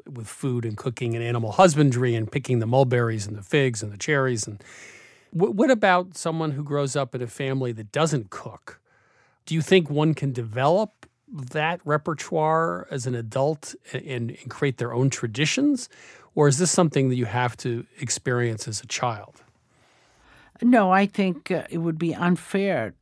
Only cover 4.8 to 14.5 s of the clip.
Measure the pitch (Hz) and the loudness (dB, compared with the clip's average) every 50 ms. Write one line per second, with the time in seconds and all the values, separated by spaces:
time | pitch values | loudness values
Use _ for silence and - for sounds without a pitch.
4.8 | - - - - - - _ _ _ _ - 165 196 240 214 190 320 262 254 214 | -20 -20 -20 -20 -20 -20 _ _ _ _ -2 0 0 0 2 2 4 4 4 4
5.8 | 214 190 180 180 185 185 160 - - 165 160 160 160 151 135 143 147 139 143 143 | 4 4 4 4 2 -2 -12 -6 -6 -4 -2 -2 -2 -2 -4 -4 -4 -2 -2 -2
6.8 | 143 131 139 143 135 120 - 123 123 113 - - 139 131 135 135 131 120 110 110 | -2 -2 -2 -4 -4 -4 -6 -8 -8 -8 -8 -6 -4 -2 -2 -2 -2 -4 -6 -8
7.8 | 107 - - 143 165 156 151 127 104 - - - - 110 - - _ - - _ | -12 -6 0 0 0 2 0 -2 -4 -6 -14 -14 -14 -16 -16 -18 _ -20 -20 _
8.8 | _ _ _ _ _ _ _ _ _ _ _ _ _ - 160 160 - - 190 185 | _ _ _ _ _ _ _ _ _ _ _ _ _ -4 -2 -2 2 6 4 4
9.8 | 160 139 147 147 151 160 147 - 143 139 123 123 117 110 104 127 135 151 175 208 | 4 4 0 2 2 2 0 0 -2 -4 -4 -4 -6 -6 -2 0 2 4 4 2
10.8 | 214 208 _ _ - _ _ _ _ - 226 147 131 123 - 151 151 165 175 175 | 0 -2 _ _ -20 _ _ _ _ -16 -14 -12 -12 -8 -4 -4 -2 -2 -4 -4
11.8 | - 147 151 147 - 175 156 - - - 180 156 156 156 160 160 165 175 175 180 | -2 -2 -2 -2 -2 -4 -6 -6 -6 -4 -2 0 0 2 2 2 0 0 -4 -6
12.8 | 185 - 151 131 117 127 123 117 113 107 107 131 139 156 156 151 - - - - | -8 -8 -8 -6 -4 -4 -4 -4 -6 -4 -2 0 0 0 -2 -4 -10 -16 -18 -18
13.8 | _ - - 127 - 147 127 120 117 113 - - - 127 | _ -10 -10 -10 -8 -6 -6 -6 -6 -6 -8 -12 -16 -14